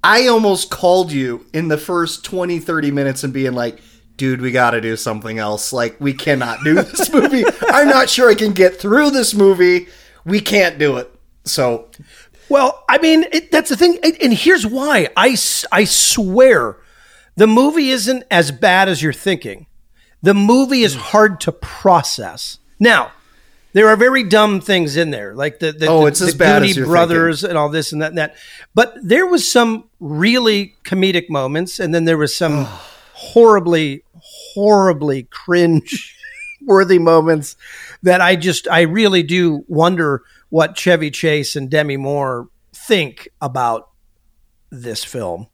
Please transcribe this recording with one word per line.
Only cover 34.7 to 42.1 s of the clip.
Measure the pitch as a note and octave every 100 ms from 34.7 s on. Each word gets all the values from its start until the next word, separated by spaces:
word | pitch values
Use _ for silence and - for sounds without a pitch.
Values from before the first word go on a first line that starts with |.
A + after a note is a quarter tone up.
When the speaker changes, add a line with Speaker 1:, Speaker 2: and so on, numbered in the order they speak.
| G#3 F#3+ D#3 D3 C3+ A#2
Speaker 2:
cringe-worthy | - - F3 E3+ D#3+ - C4 - _ - - - - C#4 F#3+ F#3 F3+
moments | E3+ E3 D#3+ D#3+ C#3+ - - - - -
that | F3+ F3+
I | F3+ F#3
just, | F3 D#3+ -
I | E3+
really | E3 F#3+ G#3+ F#3
do | D3+ F3+ E3+ D3 -
wonder | D#3 E3+ F3+ D#3 C3+ _ _ _
what | D#3+ D#3 -
Chevy | F3+ E3+ D3+
Chase | - D#3+ D3+ C3+ D3
and | C3
Demi | D3+ D3+ C#3
Moore | C3+